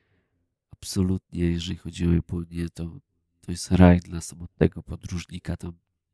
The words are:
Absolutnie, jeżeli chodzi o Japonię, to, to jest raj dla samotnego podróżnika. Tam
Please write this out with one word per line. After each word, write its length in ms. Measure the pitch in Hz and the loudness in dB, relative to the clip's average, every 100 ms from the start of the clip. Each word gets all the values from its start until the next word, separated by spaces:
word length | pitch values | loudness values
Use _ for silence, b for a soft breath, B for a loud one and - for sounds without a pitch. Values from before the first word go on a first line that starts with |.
| _ _ _ _ _ _ _ | _ _ _ _ _ _ _
Absolutnie, 720 | - - 101 92 92 _ 85 | -16 -6 -2 0 0 _ -2
jeżeli 320 | 87 85 85 87 | 0 0 -4 -10
chodzi 300 | 87 87 87 | -10 -2 2
o 60 | |
Japonię, 560 | 82 - 87 85 85 85 | 2 0 -8 -8 -8 -8
to, 260 | - 82 87 _ _ _ _ | -8 -12 -12 _ _ _ _
to 120 | - | -10
jest 180 | 87 - | -8 0
raj 300 | 92 90 87 | 8 8 8
dla 200 | 87 87 | 2 -12
samotnego 640 | - 85 85 - 85 - | -12 -14 -10 0 0 0
podróżnika. 760 | - 85 - 87 - 87 - 87 | -14 -14 -10 -10 -10 -14 -10 -10
Tam 160 | 90 85 _ _ _ | -10 -14 _ _ _